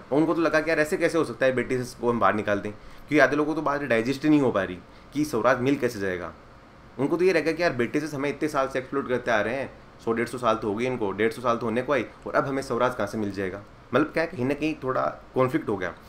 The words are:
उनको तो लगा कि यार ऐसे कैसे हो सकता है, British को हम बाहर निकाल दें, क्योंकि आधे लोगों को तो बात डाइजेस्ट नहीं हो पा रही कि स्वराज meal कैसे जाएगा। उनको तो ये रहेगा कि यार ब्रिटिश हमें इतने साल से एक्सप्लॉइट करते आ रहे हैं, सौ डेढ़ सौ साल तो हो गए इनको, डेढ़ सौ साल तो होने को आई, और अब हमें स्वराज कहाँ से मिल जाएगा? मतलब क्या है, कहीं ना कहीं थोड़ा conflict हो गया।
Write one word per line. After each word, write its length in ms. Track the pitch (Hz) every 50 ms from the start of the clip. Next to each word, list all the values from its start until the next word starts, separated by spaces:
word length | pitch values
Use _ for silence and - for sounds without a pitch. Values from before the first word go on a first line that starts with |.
| - - 127
उनको 220 | 147 165 156 170
तो 60 | 160
लगा 200 | 165 151 151 156
कि 100 | 151 160
यार 100 | 165 151
ऐसे 160 | 151 151 190
कैसे 220 | - 170 156 165 165
हो 60 | 143
सकता 220 | - 113 - 135
है, 60 | 131 123
British 440 | 123 120 104 131 127 123 120 - -
को 100 | 113 120
हम 100 | 117 117
बाहर 140 | 104 95 101
निकाल 260 | 107 101 104 101 98
दें, 120 | 95 104 104
क्योंकि 460 | - - - - - - - 143 151
आधे 180 | 135 131 143
लोगों 180 | 147 151 147 160
को 60 | 156
तो 40 | 151
बात 160 | 143 143 147
डाइजेस्ट 460 | 143 127 117 113 113 123 - - -
नहीं 140 | 151 151 147
हो 100 | 135 120
पा 120 | - 101 92
रही 160 | 90 90 87 - - - - - - -
कि 120 | 143 151
स्वराज 360 | - - 113 107 123 135 120
meal 160 | 120 139 143
कैसे 240 | - 127 120 113 101
जाएगा। 320 | 98 95 90 87 87 82 80 - - - - - - - - - - - - -
उनको 180 | 131 143 170
तो 80 | 165 180
ये 80 | 190 175
रहेगा 200 | 160 139 160 156
कि 100 | 160 175
यार 100 | 170 131
ब्रिटिश 420 | 123 117 110 - 147 156 151 151
हमें 160 | 135 139 143
इतने 180 | 139 - 156 151
साल 200 | 147 139 135 131
से 100 | - 131
एक्सप्लॉइट 300 | 127 - 139 139 127 107
करते 220 | 127 120 - 123
आ 100 | 113 104
रहे 140 | 101 107 127
हैं, 180 | 139 123 101 - - - - - - -
सौ 80 | 113 113
डेढ़ 160 | 117 117 -
सौ 100 | - 120
साल 180 | 123 113 110
तो 120 | 107 117 107
हो 60 | 101
गए 120 | 113 123
इनको, 260 | 127 127 113 107 98 95
डेढ़ 200 | 98 110 113 -
सौ 100 | 127 120
साल 140 | 123 117
तो 100 | 113 120
होने 160 | 113 107 120 127
को 100 | 147 147
आई, 140 | 123 104 - - - -
और 80 | 104 -
अब 100 | 147 139
हमें 180 | 139 135 135 131
स्वराज 320 | - 123 117 120 127 123
कहाँ 120 | - 104
से 120 | 98 - 110
मिल 140 | 104 101 92
जाएगा? 300 | 98 98 92 92 101 101 - - - - - 117
मतलब 120 | 131 156
क्या 160 | 156 - 165 165
है, 40 |
कहीं 180 | 165 185 120 123
ना 100 | 135 143
कहीं 200 | 143 156 156 151
थोड़ा 320 | - 135 131 127 135 135 151 - - - - -
conflict 340 | 127 131 127 131 156 - 127
हो 80 | 104
गया। 180 | 92 90 85 85 - -